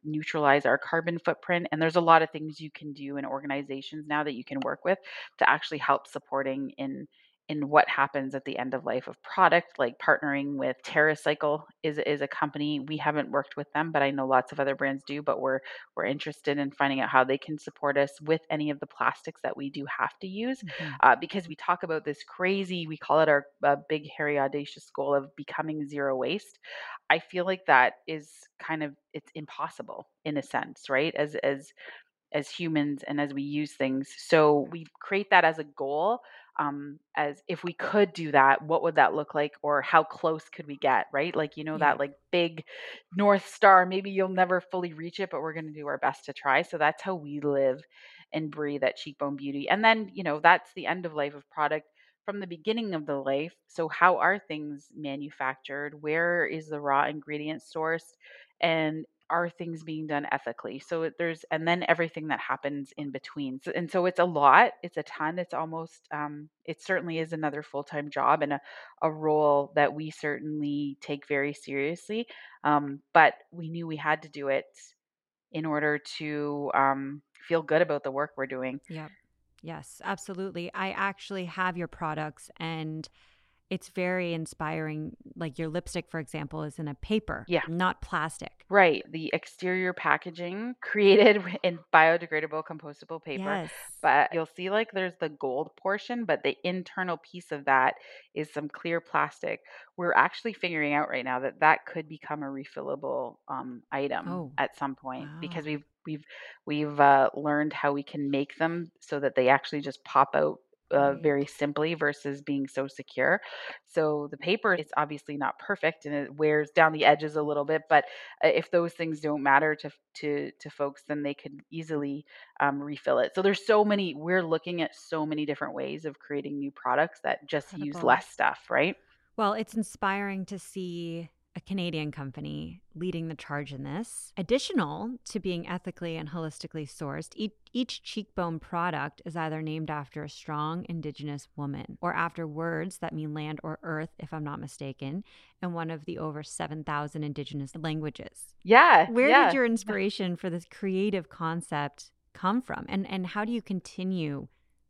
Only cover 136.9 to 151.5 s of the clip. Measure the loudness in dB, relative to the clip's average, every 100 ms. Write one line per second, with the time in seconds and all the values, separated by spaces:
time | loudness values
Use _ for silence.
136.9 | -10 -10 -8 -10 -8 -8 -8 _ -6 -4
137.9 | -6 -10 -10 -8 -6 -4 -6 -6 -4 -2
138.9 | -4 -6 -10 -12 -6 -6 -4 -6 -6 -6
139.9 | -6 -8 -10 -12 -12 -8 -6 -4 -6 -6
140.9 | -8 -8 -8 -10 -10 -12 -8 -8 -6 -10
141.9 | -8 -4 -2 -2 -4 -8 -6 -4 -4 -6
142.9 | -8 -8 -6 -6 -6 -6 -8 -8 -8 -6
143.9 | -6 -8 -10 -12 -8 -8 -8 -12 -12 -12
144.9 | -10 -8 -8 -10 -18 _ _ -8 -6 -6
145.9 | -8 -10 -8 -8 -8 -12 -8 -8 -8 -6
146.9 | -4 -4 -6 -6 -6 -8 -8 -8 -6 -4
147.9 | -2 -4 -8 -14 -18 -20 -12 6 8 10
148.9 | 8 8 4 6 8 8 4 2 0 -2
149.9 | -2 -2 -2 -4 -4 -6 -6 -10 -8 -4
150.9 | 0 0 -2 -6 -6 -4